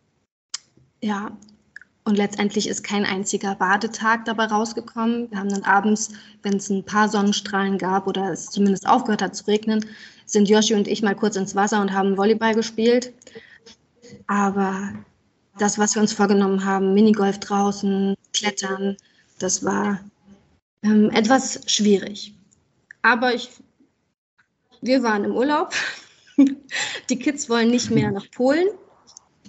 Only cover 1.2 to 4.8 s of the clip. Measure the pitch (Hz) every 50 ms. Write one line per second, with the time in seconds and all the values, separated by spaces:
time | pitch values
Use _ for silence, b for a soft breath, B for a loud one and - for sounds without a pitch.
1.2 | 208 - - - - - _ _ _ _ _ - - _ _ _ - 220 208 196
2.2 | 202 202 202 - 208 208 - 214 202 - - - - - 208 202 208 - 196 190
3.2 | 202 - - 190 - 196 196 - 190 180 196 202 220 214 220 - 214 220 226 233
4.2 | 226 233 226 220 220 208 214 208 226 226 - 233